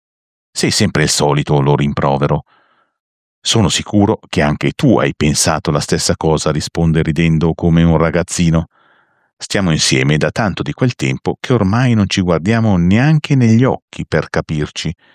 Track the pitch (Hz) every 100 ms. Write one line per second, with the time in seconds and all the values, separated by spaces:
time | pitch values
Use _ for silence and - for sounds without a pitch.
0 | _ _ _ _ _ - 147 - 101 76
1 | 76 - 73 71 73 73 69 69 71 69
2 | 73 69 71 76 - _ _ _ _ _
3 | _ _ _ _ - 113 110 - - 104
4 | 101 - - - 76 73 71 - 143 76
5 | 71 - 76 71 - 78 - 73 - 80
6 | - 87 80 76 78 73 - - 85 80
7 | 76 76 82 80 82 78 85 82 85 80
8 | 82 82 82 - 85 80 82 _ _ _
9 | _ _ _ _ - 104 92 78 - 64
10 | 67 76 76 - 107 85 71 73 131 -
11 | - 65 - - - 123 95 113 127 113
12 | 101 - 90 82 87 117 113 92 85 107
13 | 143 156 - 139 117 113 127 78 _ -
14 | - 80 - - - 78 73 - 82 85
15 | _